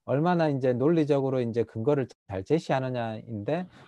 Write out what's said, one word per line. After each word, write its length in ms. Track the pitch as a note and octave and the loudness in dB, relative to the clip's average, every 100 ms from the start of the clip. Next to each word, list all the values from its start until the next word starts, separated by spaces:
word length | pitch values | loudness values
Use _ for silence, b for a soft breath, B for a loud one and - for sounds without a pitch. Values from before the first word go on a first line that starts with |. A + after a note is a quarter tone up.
얼마나 440 | - C3 E3+ F3 D#3 | -2 0 2 2 2
이제 240 | C#3 C3 | 2 0
논리적으로 680 | B2 C#3 E3+ C#3+ C#3 C3+ C3 | 2 2 2 2 2 2 0
이제 240 | A#2 A2+ | -2 -2
근거를 440 | G#2+ A2 A#2 C#3+ B2 - _ | -4 -2 0 0 -2 -8 _
잘 160 | F#2+ | -8
제시하느냐인데, 1200 | G2 D#3+ - C#3 C3 B2+ A2+ A2 - A2 G2+ D#3+ F3+ B | 0 0 2 -2 -2 -4 -4 -6 -8 -8 -4 -4 -6 B